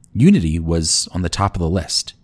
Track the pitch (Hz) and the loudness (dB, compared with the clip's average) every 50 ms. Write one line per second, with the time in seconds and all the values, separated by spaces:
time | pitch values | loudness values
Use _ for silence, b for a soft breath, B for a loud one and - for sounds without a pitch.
0 | _ _ - 101 123 185 208 175 85 80 78 85 82 80 82 85 80 80 - - | _ _ 0 4 6 6 6 6 2 0 -2 -2 -2 -2 -2 0 0 -2 -2 -4
1 | - - - 87 90 82 - - 101 101 - 90 85 80 87 98 80 - - - | -4 -6 -6 -6 -4 -4 -2 -2 -2 -2 -2 -2 -2 -2 -2 -2 -2 -4 -4 -6
2 | - - - _ | -6 -8 -12 _